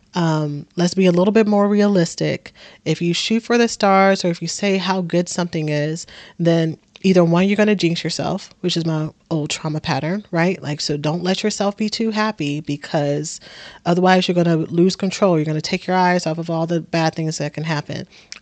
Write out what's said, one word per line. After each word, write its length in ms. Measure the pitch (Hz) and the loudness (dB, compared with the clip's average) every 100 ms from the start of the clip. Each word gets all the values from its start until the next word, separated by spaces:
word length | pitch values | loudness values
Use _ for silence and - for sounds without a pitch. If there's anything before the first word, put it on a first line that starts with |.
| _ | _
Um, 520 | 175 165 156 147 147 - 175 | -2 0 0 -2 -6 -8 -2
let's 180 | 175 | 0
be 120 | 190 185 | 2 2
a 60 | |
little 200 | 175 196 | 4 4
bit 140 | 220 214 | 2 2
more 220 | 208 202 | 2 2
realistic. 840 | 208 202 190 170 - 151 139 - - - - 156 | 4 4 2 0 -2 -4 -4 -10 -20 -20 -8 -4
If 160 | 156 | -2
you 100 | 170 | -2
shoot 300 | 170 - 226 | -2 -2 -2
for 160 | - 240 | 0 2
the 100 | 226 | 0
stars 560 | - 196 190 196 190 | 2 2 4 4 2
or 40 | 180 | 0
if 120 | 170 | -4
you 80 | 170 | -6
say 300 | - 202 190 | -4 -2 0
how 240 | 180 190 | 0 -2
good 260 | 170 175 175 | 0 -2 -2
something 400 | - 175 165 151 | -4 -4 -4 -2
is, 380 | 147 151 165 - - - - | -2 -2 -6 -12 -20 -14 -2
then 400 | 170 165 160 - _ - 196 | 2 2 0 -4 _ -2 4
either 160 | 180 | 6
one, 240 | 170 170 196 | 6 4 2
you're 100 | 208 | 2
gonna 180 | 214 | 2
jinx 280 | 202 165 170 | 2 0 0
yourself, 460 | 165 - - 185 - _ | -4 -4 -4 -4 -8 _
which 180 | 180 165 | -4 -2
is 80 | 165 | -2
my 240 | 156 156 - - | -2 -4 -8 -4
old 220 | 160 147 | -4 -4
trauma 280 | - 156 151 | -6 -6 -4
pattern, 460 | - 135 151 202 - | -2 -2 -2 -6 -4
right? 320 | 165 175 185 | 0 0 -2
Like, 180 | 139 147 | -6 -6
so 160 | - 151 | -4 -4
don't 260 | 151 170 | -2 -2
let 200 | 180 190 | -2 -2
yourself 340 | 214 - 202 - | -2 -2 -4 -2
be 140 | 214 | -4
too 200 | - 226 | -2 -2
happy, 500 | 214 214 214 143 147 | -2 -2 -2 -4 -4
because 800 | 151 143 - 160 143 147 151 - - - - - | -6 -8 -4 -2 0 -2 -6 -12 -18 -20 -20 -6
otherwise 420 | - 175 180 185 180 | -2 2 4 4 4
you're 80 | |
gonna 220 | 175 170 160 | 2 2 2
lose 400 | - 170 185 - | 0 2 2 2
control. 400 | 190 - 196 160 | -4 0 2 2
You're 80 | |
gonna 160 | 156 156 | 0 -2
take 260 | - 185 - | -4 -4 0
your 100 | 185 | 2
eyes 300 | 180 180 160 | 2 2 0
off 120 | 165 | -4
of 100 | 170 | -4
all 180 | 165 165 | -2 -2
the 140 | 170 | -2
bad 340 | - 165 160 | -2 0 0
things 220 | 165 156 - | 0 -4 -4
that 160 | 147 | -6
can 100 | - | -6
happen. 460 | 160 151 - 180 185 - - - | -4 -4 -6 -10 -10 -16 -20 -8